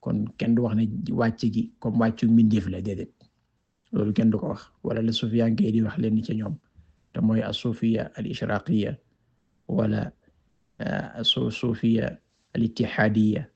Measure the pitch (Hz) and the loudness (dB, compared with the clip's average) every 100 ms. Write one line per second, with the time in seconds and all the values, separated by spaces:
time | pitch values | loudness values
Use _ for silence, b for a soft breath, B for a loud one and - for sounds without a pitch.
0 | - 113 104 - - 117 120 104 113 98 | -2 -4 -4 -4 0 2 2 0 0 -2
1 | - - 113 113 117 104 113 _ 123 113 | -4 0 0 0 -2 -2 -4 _ -4 0
2 | 113 113 113 113 110 107 92 92 95 98 | 0 2 4 6 6 4 0 -6 -6 -6
3 | - _ _ _ _ _ _ _ _ 226 | -8 _ _ _ _ _ _ _ _ -2
4 | 208 208 226 214 - - - _ - 113 | 0 2 4 2 -2 -8 -10 _ -6 -2
5 | 113 113 117 117 117 113 196 113 110 - | -2 -2 0 0 2 2 2 2 0 0
6 | 113 110 - 110 104 - _ _ - _ | 0 0 0 -4 -4 -8 _ _ -20 _
7 | _ - 110 113 104 104 123 117 113 113 | _ -2 2 2 0 -4 -4 -2 0 0
8 | - - 110 - - 104 - 110 101 139 | -2 -6 -8 -6 -4 -4 0 0 0 -6
9 | _ _ _ _ _ _ _ - 110 107 | _ _ _ _ _ _ _ -2 0 0
10 | - - _ _ _ _ _ _ - - | -4 -10 _ _ _ _ _ _ -6 -6
11 | - - 113 - 123 110 120 113 117 113 | -6 -6 -2 0 0 -2 -2 0 2 2
12 | - - _ _ _ - 113 - 113 - | 0 -6 _ _ _ -2 -2 0 -4 2
13 | 107 107 107 104 - | 2 4 2 2 -4